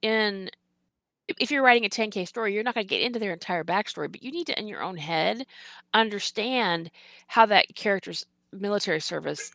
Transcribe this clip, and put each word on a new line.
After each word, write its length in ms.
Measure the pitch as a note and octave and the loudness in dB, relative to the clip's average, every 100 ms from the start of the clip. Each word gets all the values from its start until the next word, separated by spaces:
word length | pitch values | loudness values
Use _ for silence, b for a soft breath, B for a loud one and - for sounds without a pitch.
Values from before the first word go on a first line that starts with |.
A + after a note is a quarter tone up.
in, 480 | A3 A3 G#3+ G3 F#3+ - _ _ _ _ _ _ - | 0 2 2 -2 -10 -16 _ _ _ _ _ _ -12
i-, 60 | - | -4
if 120 | B3 | 0
you're 120 | C#4+ | 4
writing 220 | C4 A#3+ G#3 | 6 6 4
a 40 | |
ten 220 | - G#3+ | -2 -2
K 140 | G3+ F3+ | -2 -6
story, 280 | - A3 | -4 -2
you're 100 | G3+ | -2
not 120 | A#3+ A#3+ | -2 -2
gonna 100 | G3 | -2
get 160 | G#3 | 0
into 180 | A#3+ A#3+ | 0 -2
their 140 | G#3 | -4
entire 320 | - - F3+ D#3+ | -6 -4 -4 0
backstory, 460 | F3+ G#3+ - D3 | 0 -2 -6 -8
but 120 | - | -8
you 80 | B3 | -10
need 160 | D#4+ E4+ | -8 -4
to, 100 | - | -6
in 80 | G#3+ | -6
your 140 | G3+ | -8
own 140 | D#3+ F3+ | -8 -8
head, 480 | D3+ E3 E3 A3+ C4 b b b - | -4 0 0 -2 -6 b b b 0
understand 1000 | A3 A3+ G3+ - - G#3+ B3+ G#3+ E3+ E3 b b b b | 2 2 0 -6 -4 -2 0 2 0 -4 b b b b
how 180 | - A3 | 6 8
that 280 | G3+ - - | 8 4 2
character's 500 | G#3+ G3 - E3 - _ _ | 0 0 -2 -10 -12 _ _
military 480 | G3 G3+ G#3 G3 D#3+ | -8 -2 -2 0 0
service 500 | - E3 D#3 - - | -2 -6 -4 -6 -8